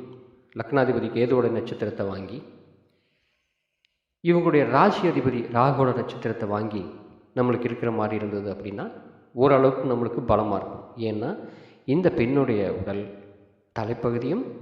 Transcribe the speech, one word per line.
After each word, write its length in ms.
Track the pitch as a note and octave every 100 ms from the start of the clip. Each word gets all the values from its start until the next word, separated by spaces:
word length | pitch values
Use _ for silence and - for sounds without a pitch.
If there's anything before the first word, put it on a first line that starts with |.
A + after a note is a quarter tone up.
| - - - _ _
லக்னாதிபதி 560 | - - C#3 B2+ A2+ A2
கேதுவோட 400 | A2+ B2 C3 A#2
நட்சத்திரத்தை 560 | A2 A2+ - G#2+ - G2+
வாங்கி, 380 | F#2+ F#2+ A#2+ - - - _ _ _ _ _ _ _ _ _ _ _ _ _ _ _ E3+
இவங்களுடைய 380 | F3 E3 D3+ A#2+
ராசி 420 | C3 G3 - F3
அதிபதி 340 | C#3 C3 A#2+ A2+
ராகுவோட 440 | A#2+ C3 C3 C3 A#2+
நட்சத்திரத்தை 540 | A2+ C3+ A#2 A2 G#2+
வாங்கி 500 | G#2 A2 G#2+ F2 - - - _ B2+
நம்மளுக்கு 280 | B2 B2
இருக்கிற 280 | A#2+ A#2 A#2
மாதிரி 240 | A2 G#2+ G#2+
இருந்தது 380 | G#2 G2+ G2+
அப்படின்னா, 380 | F#2+ G2+ G2+ G3 - - - _
ஓரளவுக்கு 600 | A#2+ C3+ C3+ C3 C3+ C#3 B2
நம்மளுக்கு 300 | A2+ - A#2
பலமா 300 | G#2+ G#2+ G2
இருக்கும். 420 | - - - -
ஏன்னா, 520 | A2+ G#2+ B2 G#3+ - - - - -
இந்த 240 | D3 F3+
பெண்ணுடைய 640 | - A#2 C#3 B2+ G#2+ F#2
உடல் 600 | F#2 G2 G2+ G2+ - - - _ _ _ -
தலைப்பகுதியும் 640 | A2 A#2+ B2 A#2 C3 G3+ C4 -